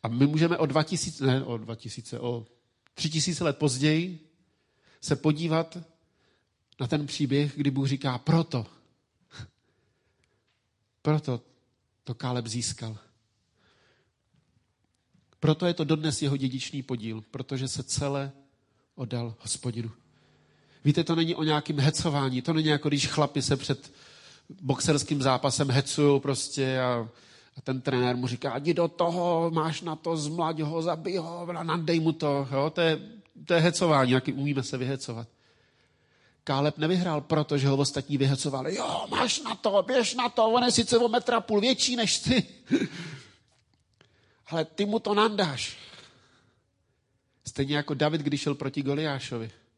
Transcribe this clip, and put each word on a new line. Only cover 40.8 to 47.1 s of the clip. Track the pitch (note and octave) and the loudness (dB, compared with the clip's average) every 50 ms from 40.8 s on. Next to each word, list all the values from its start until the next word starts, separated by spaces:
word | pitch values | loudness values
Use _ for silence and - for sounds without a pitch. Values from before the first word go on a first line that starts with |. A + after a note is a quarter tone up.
| A#3 - B3 | 2 4 4
o | A3+ A#3+ | 4 4
metra | A#3 A3 B3 A#3 - B3 A3+ | 4 2 0 2 2 0 0
půl | - - A3 G3+ | 0 2 2 4
větší | G3 B3+ B3+ - - - B3 | 4 4 2 2 0 -2 0
než | A#3+ A3+ - - - | 0 0 0 0 -2
ty, | - - C4 A#3+ - - - - _ - | 2 2 2 2 2 0 -10 -20 _ 0
<laughs> | - - - - - - E3+ D#3+ D3+ C3+ - - _ _ _ _ _ _ _ _ _ _ _ _ _ _ - _ _ _ _ _ _ _ _ | 0 0 0 -2 -6 -12 -12 -12 -14 -16 -18 -20 _ _ _ _ _ _ _ _ _ _ _ _ _ _ -20 _ _ _ _ _ _ _ _
ale | - D#3+ E3 D#3 | -4 -2 -2 -2
ty | - - - G3+ | -2 -2 -2 0
mu | G#3 G#3+ A3+ | 0 0 -2
to | - G#3+ G#3 | 0 0 2
nandáš." | G3+ G#3+ A3+ G#3+ G3 F#3+ D#3+ C#3 B2 - - - - - - - - - - _ _ _ _ _ _ _ _ _ _ _ _ _ _ _ _ _ _ _ _ | 4 4 2 2 0 0 0 -2 -6 -8 -8 -10 -14 -20 -20 -20 -20 -20 -20 _ _ _ _ _ _ _ _ _ _ _ _ _ _ _ _ _ _ _ _